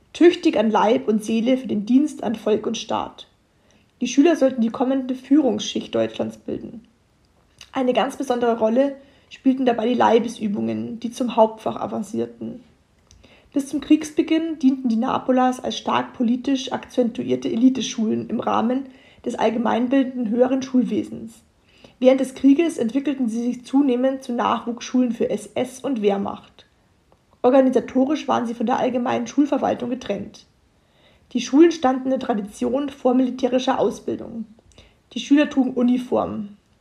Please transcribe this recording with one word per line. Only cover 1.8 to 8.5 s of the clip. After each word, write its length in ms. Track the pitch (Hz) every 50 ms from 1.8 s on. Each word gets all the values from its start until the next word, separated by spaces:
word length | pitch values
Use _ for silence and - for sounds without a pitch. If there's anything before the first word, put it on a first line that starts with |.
| 196
Dienst 380 | - 247 269 302 294 - - -
an 100 | - 226
Volk 320 | - - 214 214 - -
und 120 | 233 226 -
Staat. 500 | - - - 104 - - - - - _ _ _ _ _ _ _ _ _ _ _ _ _ _ -
Die 80 | 247 -
Schüler 260 | - 277 285 339 320
sollten 280 | - 269 262 262 254
die 80 | 226 233
kommende 440 | - - 262 254 269 269 254 254 254
Führungsschicht 800 | 254 - - 277 311 269 240 202 - - - - 220 - - -
Deutschlands 440 | - - - - - 113 110 - -
bilden. 500 | - - - - - - - - - _ _ _ _ _ _ _ _ _ _ _ _ _ _ _ - _
Eine 200 | - 269 254 247
ganz 240 | 247 214 226 277 269
besondere 420 | - 277 - 247 240 240 233